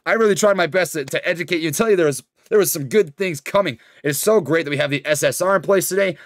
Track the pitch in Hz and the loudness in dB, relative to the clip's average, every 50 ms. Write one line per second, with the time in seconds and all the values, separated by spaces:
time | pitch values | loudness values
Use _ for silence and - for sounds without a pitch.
0 | - 165 196 226 226 208 190 147 214 208 196 185 170 151 151 185 175 - - 156 | -4 -2 0 2 4 2 2 4 4 2 4 2 0 0 0 -2 -2 -2 -4 -8
1 | 139 - 160 143 - 175 170 165 170 139 180 160 160 156 143 - 226 226 202 175 | -6 -4 -6 -4 -2 -2 -4 -4 -4 -4 -4 -2 -2 -4 -2 0 2 2 2 4
2 | 165 147 135 - - _ _ _ _ - - 214 185 143 - 160 139 135 185 214 | 2 0 0 -2 -10 _ _ _ _ 0 2 2 2 2 -2 -6 -6 0 2 2
3 | 196 147 - - 196 185 151 - - - - 202 196 156 117 - _ _ _ - | 2 2 -2 -6 -6 -6 -6 -6 -10 -2 0 0 0 0 -4 -8 _ _ _ -8
4 | - 151 143 - - 208 220 214 151 127 160 165 147 143 143 139 147 139 143 143 | -6 -4 -4 -2 0 2 2 2 2 0 -2 -2 0 -2 -2 -2 -2 -2 -2 -4
5 | - 151 151 139 156 139 - - 175 190 196 185 - 170 196 190 - - 185 196 | -2 -2 -2 0 0 -2 0 0 0 0 0 0 2 2 2 2 2 0 -2 -2
6 | 196 185 165 - - | -2 -2 -4 -8 -14